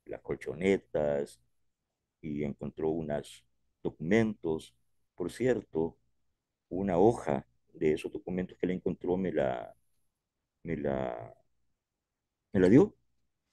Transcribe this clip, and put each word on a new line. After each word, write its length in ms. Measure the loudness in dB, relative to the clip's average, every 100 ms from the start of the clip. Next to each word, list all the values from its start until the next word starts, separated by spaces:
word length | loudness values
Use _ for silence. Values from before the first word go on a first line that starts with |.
| -16
las 160 | -14
colchonetas, 1160 | -10 -10 -8 -2 2 2 0 -2 0 -2 -4 -10 _ _ _ _ _ _ _ _
y 220 | -8 -6
encontró 460 | -6 -6 -10 -4 -4
unos 560 | -2 -4 -6 -8 -18 _ _ _ _
documentos. 920 | -8 -6 0 2 2 -2 -4 -4 -6 _ _ _ _ -8
Por 160 | -8
cierto, 640 | -2 0 0 -2 -4 -4 -6 _ _ _ _ _ _ -10
una 280 | -4 0 6
hoja 480 | 6 4 -2 -4 -6 _ _
de 200 | -2 0
esos 180 | 0 -2
documentos 460 | -10 -6 -6 -6 -4
que 100 | -4
le 60 |
encontró 440 | -2 -4 -4 -2 0
me 140 | 0
la, 440 | 0 0 -2 -8 -18 _ _ _ _ _ _ _ _
me 140 | -6 -4
la, 580 | -2 -2 -4 -8 -12 -20 _ _ _ _ _ _ _ _ _ _ _
me 60 | 4
la 100 | 8
dio. 260 | 8 6 0 _ _ _ _ _